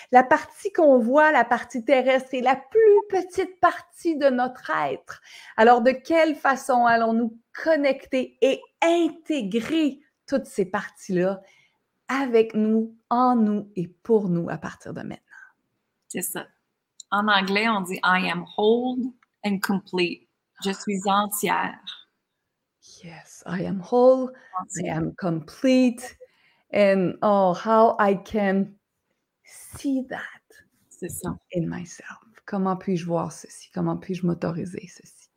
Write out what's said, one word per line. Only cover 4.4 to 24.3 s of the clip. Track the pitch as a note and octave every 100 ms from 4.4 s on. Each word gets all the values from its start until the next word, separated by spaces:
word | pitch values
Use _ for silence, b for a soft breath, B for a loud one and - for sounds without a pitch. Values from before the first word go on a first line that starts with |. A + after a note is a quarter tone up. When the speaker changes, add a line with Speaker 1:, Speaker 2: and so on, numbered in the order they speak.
| B3+ B3+ - D#4 C#3+
Speaker 1:
être. | - - - B B B -
Alors, | A3+ A#3+
de | B3
quelle | B3+ - E4 D#4+
façon | D4 C#4 B3 - B3 A#3+
allons-nous | A#3 A3+ A3+ A3+ - _ -
connecter | D#4+ D#4 C#4 C4+ - C4 B3 -
et | C4 - - -
intégrer | E4 E4+ D#4+ - - D4 G3 A3+ A3+ D#4+ D4 C4+ b _ -
toutes | C4+ -
ces | - F#3
parties-là | G#3 - _ - F3+ F#3 F#3+ b b b b _ _ -
avec | C4+ C4+ A3+ A3+ G#3+
nous, | G#3+ A3 A3+ - -
en | A#3+ B3+ A#3+
nous | G#3 G#3 G3+ F#3
et | E3+
pour | _ - A3 G3
nous | E3+ E3+
à | D3+
partir | - - -
de | -
maintenant ? | - - _ B B _ _ _ _ _ _
Speaker 2:
C'est | F#3
ça. | - E3+ - _ _ _ _ _ -
En | G3+ G#3+
anglais, | G3+ F#3+ G3+ A3+
on | G#3
dit, « | F3+ F#3 F3+
I | F#3 F3+
am | F3 E3+ -
whole | G#3+ A#3 B3+ B3+ B3 - _ _ G#3
and | G3
complete. » | - G3 - F3+ F3 - _ _ _ _
Je | G3
suis | G3 G#3+ G3 G3
entière. | G3+ G#3 - F3+ F3 F#3 - - - _ _ _ _ _ _ _ _ _ -
Speaker 1:
Yes, | E3 D#3 - - -
I | F3 F3+
am | G3 -
whole, | B3 B3+ C4 B3+